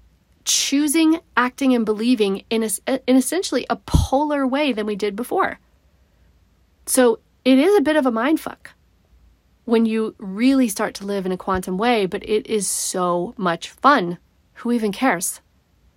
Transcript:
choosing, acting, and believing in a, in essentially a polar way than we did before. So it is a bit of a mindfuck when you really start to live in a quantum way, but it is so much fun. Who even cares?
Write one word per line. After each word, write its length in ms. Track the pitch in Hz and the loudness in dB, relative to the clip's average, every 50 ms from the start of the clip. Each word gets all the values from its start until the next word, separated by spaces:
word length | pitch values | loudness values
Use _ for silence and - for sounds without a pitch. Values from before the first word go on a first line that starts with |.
| _ _ _ _ _ _ _ _ _ | _ _ _ _ _ _ _ _ _
choosing, 760 | - - - - - 277 277 302 302 294 330 320 311 320 330 - _ _ 233 | -2 -2 -2 0 0 0 0 0 2 2 2 4 4 2 0 -2 _ _ 0
acting, 380 | 247 254 - - 277 262 254 | 0 0 -2 -2 0 0 2
and 100 | 233 220 | 2 0
believing 580 | 208 214 202 226 247 254 214 214 196 190 196 - _ | -2 -2 0 0 2 2 2 2 0 0 -4 -4 _
in 140 | 226 226 226 | -2 -2 -2
a, 360 | 214 - - - - 262 262 - - | -2 -4 -6 -4 -4 -4 -4 0 2
in 80 | 254 | 2
essentially 500 | 262 254 - 302 349 392 - - 254 - - | 2 2 2 -2 -4 -4 -2 -4 -4 -2 -4
a 60 | - | -6
polar 720 | 185 - - - - - - 254 269 302 302 294 285 269 262 | -8 -2 0 2 2 2 2 0 0 0 0 0 0 0 0
way 240 | 254 277 311 277 | 0 0 0 0
than 160 | 226 220 214 214 | -2 -2 -4 -4
we 80 | 208 | -4
did 200 | 185 208 208 196 | -4 -4 -4 -4
before. 440 | 202 247 - 320 370 349 - - - _ _ _ _ _ _ _ _ _ _ _ _ _ _ _ _ _ _ _ _ _ _ _ _ _ - | -6 -6 -4 -2 -2 -2 -2 -4 -8 _ _ _ _ _ _ _ _ _ _ _ _ _ _ _ _ _ _ _ _ _ _ _ _ _ -2
So 320 | - 262 254 240 226 - _ _ _ _ - | 2 4 4 4 2 0 _ _ _ _ 2
it 140 | 254 262 262 | 4 4 6
is 180 | 294 381 415 415 | 6 6 4 4
a 40 | |
bit 140 | 269 302 311 | 4 2 2
of 120 | 302 262 262 | 2 2 0
a 40 | |
mindfuck 560 | 226 220 233 285 330 - - - - - - - - _ _ _ _ _ _ _ _ _ _ _ _ _ _ _ _ _ _ | 0 0 0 0 0 -2 -2 -8 -14 -16 -20 -20 -20 _ _ _ _ _ _ _ _ _ _ _ _ _ _ _ _ _ _
when 200 | - 233 226 233 | 0 2 2 2
you 300 | 220 220 220 220 220 - - | 2 0 -2 -2 -4 -6 -10
really 500 | 220 190 190 208 240 262 277 269 254 220 | -12 -12 -4 0 2 2 4 4 2 0
start 280 | - - 220 180 - | 0 -2 -4 -6 -6
to 100 | - 202 | -8 -8
live 220 | 202 202 196 185 185 | -6 -4 -4 -2 -4
in 40 | |
a 60 | 185 180 | -4 -4
quantum 400 | - 202 190 185 185 190 185 185 | -2 -2 -2 -2 -2 -4 -4 -2
way, 300 | 220 247 247 220 196 175 | 0 0 2 2 0 -2
but 200 | 202 202 - - | -4 -6 -4 -2
it 200 | 214 214 - - | -2 -2 -2 -2
is 200 | 220 214 190 - | -4 -4 -2 -4
so 680 | - - - - - 190 180 180 175 175 175 226 - - | -4 -6 -6 -6 -4 -2 -2 0 0 -2 -4 -6 -6 -4
much 320 | 190 175 165 170 - - | -4 -2 -2 -4 -6 -12
fun. 480 | - _ - 262 294 247 185 170 175 - _ _ _ _ _ _ _ | -8 _ 4 4 4 4 2 -2 -6 -10 _ _ _ _ _ _ _
Who 160 | - - 233 | -8 -4 -2
even 200 | 240 240 220 208 | -2 -2 -2 -4
cares? 480 | 196 - 262 269 190 170 - - - - _ _ _ _ _ _ _ _ _ _ _ | -4 -2 0 0 0 0 -4 -8 -10 -12 _ _ _ _ _ _ _ _ _ _ _